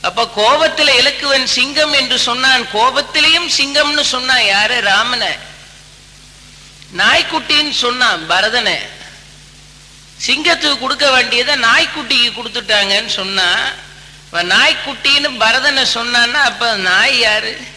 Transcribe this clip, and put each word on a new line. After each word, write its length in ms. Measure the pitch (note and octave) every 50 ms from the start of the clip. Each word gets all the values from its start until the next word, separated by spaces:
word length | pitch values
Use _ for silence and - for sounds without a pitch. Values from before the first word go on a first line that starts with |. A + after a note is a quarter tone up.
அப்ப 280 | - F3+ - A3+ A3+ - -
கோபத்துல 580 | G#3 G#3+ A#3 C#4 D4+ D#4+ D#4 - D#4 D4+ C#4+ C4
இலக்குவன் 520 | B3 B3 C#4+ C#4 - C#4+ C#4 C4+ C4 B3+
சிங்கம் 460 | - - B3+ B3+ C#4 C#4+ D4+ D4+ D4+
என்று 260 | D4 C#4 C4 B3 B3+ A#3+
சொன்னான், 480 | - A#3+ A#3+ B3 B3+ C4 C4 B3 A#3 -
கோபத்திலையும் 760 | - G#3+ A3+ C4 B3 C#4 - - - D4+ D4+ D#4+ E4 E4+ F4 D4 -
சிங்கம்னு 440 | - C#4 C#4 C#4 D4 D4 C#4+ D4 D4+
சொன்னான். 440 | C#4 - B3+ B3+ B3+ C4 C4 B3 A3
யாரு? 360 | G3+ G3 G3+ G#3+ G#3+ B3 A#3+
ராமனை. 480 | G#3 G3+ F#3+ G3+ A3+ A#3+ B3 A#3 G#3+ F3 C#3+ - - - - - - - - - - - - - - - - - - - - - - - - - - - - - - - F#3+ F3+
நாய்க்குட்டின்னு 720 | G3 A3+ C4+ E4+ - - D#4+ D4 - - D4+ D4 D4+ D4
சொன்னான் 560 | B3 - A#3+ A#3+ B3 B3+ B3+ A3+ F#3+ E3 D#3+
பரதனை. 520 | D#3+ F3 F#3 G3 A3 A3+ B3 A3+ G3 E3+ B2 F#2+ - - - - - - - - - - - - - - - - - - - - - - - - - - - -
சிங்கத்துக்கு 520 | - C4 C#4+ D4+ F4 E4 - D4 D4+ C#4+ -
கொடுக்க 320 | B3+ C4 C#4+ C4 C#4+ C#4+
வேண்டியதை 440 | C4 B3+ A#3+ A#3+ B3 A#3+ B3 C4 D4
நாய்க்குட்டிக்கு 760 | C4+ A#3 A3 B3+ D4+ E4+ - - D#4 C#4 A3+ C#4 B3 A#3+ A#3+
கொடுத்துட்டாங்கன்னு 760 | - A#3 A#3 G#3+ - B3 G#3 - G#3+ G#3 G3+ G3 G3 G#3 A3+
சொன்னா, 680 | A3 - - F#3+ F#3+ G3 F#3+ F#3 F3 F#3 A3 C4+ C4+ C4+ - - - - - - - - - - -
அவன் 200 | - E3+ F3 F3+
நாய்க்குட்டின்னு 880 | F#3+ A3 C4 D#4 D#4 - - C#4 C4+ A3 - C#4 C#4 C#4+ C#4+ D4 B3+ A3+
பரதனை 460 | A3 A3 A#3 C4 C4 C#4+ C#4 C4+ B3+
சொன்னான்னா, 560 | - - A3+ A#3 A#3+ A#3+ B3 A#3+ A#3+ A#3+ -
அப்ப 360 | C#4 B3 G#3 - A#3 A#3 A3
நாய் 420 | G3 F#3+ F#3 F3+ G3 A3 C4+ C#4 B3
யாரு? 400 | A#3 A3 G#3+ G#3+ A3 A3 A3 - B3 - -